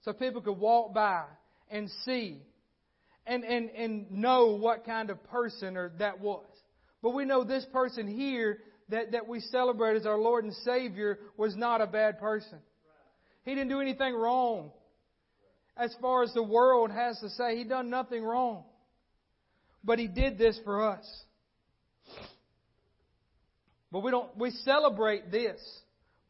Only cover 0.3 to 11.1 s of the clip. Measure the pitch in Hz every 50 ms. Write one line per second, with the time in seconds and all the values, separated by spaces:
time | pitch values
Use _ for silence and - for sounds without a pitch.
0.3 | 220 240 185 208 196 180 202 220 233 233 233 214 196 220 214 202 190 170 156 143
1.3 | 147 - _ _ _ _ _ _ 214 208 208 185 - - - 254 254 247 226 190
2.3 | 151 139 143 - _ _ _ _ _ _ _ _ _ _ _ _ _ _ _ 226
3.3 | 247 247 233 220 247 240 233 226 226 214 233 226 220 214 196 180 190 196 214 247
4.3 | 254 254 240 226 208 202 214 226 226 226 226 233 226 226 220 202 196 - - -
5.3 | - 247 240 226 - - 196 190 185 185 180 175 165 165 208 208 196 190 202 208
6.3 | 196 165 - - - _ _ _ _ _ _ _ _ _ - 233 247 277 277 269
7.3 | 277 254 247 202 262 269 262 262 - 262 254 254 247 240 220 202 208 233 277 277
8.3 | 262 240 226 214 208 208 - - - _ _ - 208 226 226 214 214 233 220 220
9.3 | 240 226 - - - 254 254 247 240 214 226 220 214 220 185 214 214 214 220 233
10.3 | 240 240 214 214 180 - - 240 247 254 254 240 185 196 208 208